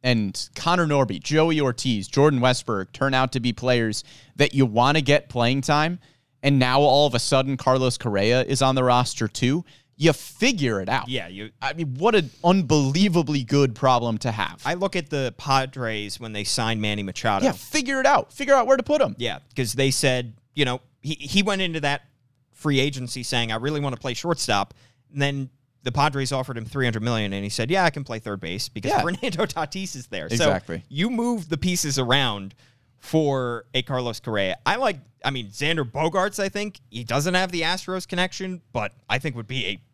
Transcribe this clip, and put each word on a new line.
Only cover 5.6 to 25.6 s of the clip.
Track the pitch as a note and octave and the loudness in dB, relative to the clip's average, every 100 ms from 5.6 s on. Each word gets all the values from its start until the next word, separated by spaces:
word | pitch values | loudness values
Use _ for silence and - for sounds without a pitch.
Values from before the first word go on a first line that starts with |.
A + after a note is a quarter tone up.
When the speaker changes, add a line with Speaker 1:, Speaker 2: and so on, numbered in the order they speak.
Speaker 1:
time, | C3 D3 D#3+ F3 _ _ _ _ | 2 2 0 -4 _ _ _ _
and | C#3 C#3 | 2 4
now | B2+ C3+ | 6 4
all | C#3+ C#3 D3 | 6 6 4
of | |
a | A#2+ | 2
sudden | - C3+ C3+ C3 | 2 2 2 -2
Carlos | - C3 B2+ - | 2 2 2 0
Correa | A#2 G2 G#2+ B2 | -2 2 2 2
is | - B2 | 2 2
on | C3+ | 2
the | C3 | 2
roster | B2+ B2 B2 - A2 | 4 4 2 -2 -6
too, | - B2+ D#3 - _ _ _ | 0 0 0 -6 _ _ _
you | D#3 | 2
figure | D3+ - - B3 A3+ C3 G#2 | 2 -6 0 0 2 0 0
it | F#2 | 0
out. | B2+ A#2+ | -2 -2
Speaker 2:
Yeah, | B2 F2 | -8 -8
you | F#2+ G#2+ _ | -12 -14 _
Speaker 1:
I | C3+ | -8
mean, | D#3+ D#3 | -4 -6
what | B2+ G3+ | 0 2
an | A3 D#3 - | 2 0 0
unbelievably | E3+ F#3+ C#3+ D#3 C3+ D3+ G#3 E3+ D3 D3 | 4 4 4 2 2 4 4 4 2 -2
good | A#2 C#3+ C3+ | 2 2 2
problem | G#2+ C3+ B2 A#2 A2 | 2 2 4 2 -2
to | B2 | -4
have. | A2+ F2+ F2 | -2 -4 -4
Speaker 2:
I | C3+ | -6
look | F3 F#3+ | -2 -2
at | F#3 D3 | -4 -4
the | D3 B2+ - | -4 -4 -6
Padres | C#3+ C3+ C3 C3+ A#2 G#2+ G#2 - | 0 2 2 -6 -6 -4 -8 -10
when | A2+ | -8
they | G#2+ | -6
signed | G#2 - A2+ A2 | -4 -2 0 0
Manny | G#2+ G#2 | 0 -2
Machado. | G2 - A2+ G2 | -4 -2 0 2
Speaker 1:
Yeah, | B3+ | 0
figure | - - G#4 B3 C4+ | -2 -4 -4 -2 0
it | C4 | 2
out. | C#4+ - | 2 0
Figure | - C#4 | -8 2
out | C4+ A#3 | 4 6
where | C4+ | 2
to | |
put | A#3 D4 | 4 2
him. | A3+ - | 2 0
Speaker 2:
Yeah, | A#2 D2 _ - | -6 -6 _ -6
'cause | A#2+ | -4
they | A#2+ C3+ | 0 0
said, | - C#3 B2+ A#2+ - _ | 2 0 0 -4 -14 _
you | - | -2
know, | C3 B2+ _ _ | -2 -2 _ _
he, | D3 | -10
he | D#3 D3 F#3 | -10 -2 0
went | G3+ G3 | 2 0
into | F#3 D#3+ | -2 -2
that | C#3+ C#3+ _ _ _ _ _ | -2 -2 _ _ _ _ _
free | _ D#3 C3+ | _ 0 2
agency | C#3+ C3+ B2 C3 | 2 -2 -10 -10
saying, | A#2 B2 A#2 | -4 -2 -2
"I | A2 | -2
really | C3 D3+ | -4 -4
wanna | C#3+ A#2+ | -4 -6
play | C#3 | -8
shortstop." | A#2 E3+ E3 - G2+ G2 - _ _ _ | -6 -4 -4 0 0 0 -8 _ _ _
And | C#3 | -4
then | C#3 C#3 C3 _ | -2 -2 -8 _